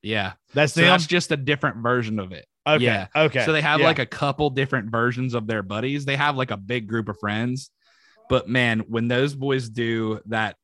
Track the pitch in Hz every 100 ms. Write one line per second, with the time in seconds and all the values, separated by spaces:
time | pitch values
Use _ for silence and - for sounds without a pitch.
0 | 101 107 95 - _ 143 147 165 170 180
1 | 156 175 - 151 135 143 147 110 117 123
2 | 110 107 92 85 - _ - 151 120 104
3 | 95 151 156 131 123 156 147 147 139 156
4 | 120 - 143 139 147 131 127 131 107 113
5 | 120 123 127 120 107 110 95 104 127 143
6 | 139 139 147 135 123 104 98 123 104 113
7 | 107 101 104 107 120 131 - _ _ _
8 | _ _ - 123 98 127 120 110 107 113
9 | 120 123 143 143 139 131 117 110 117 113
10 | 110 110 101 110 110 -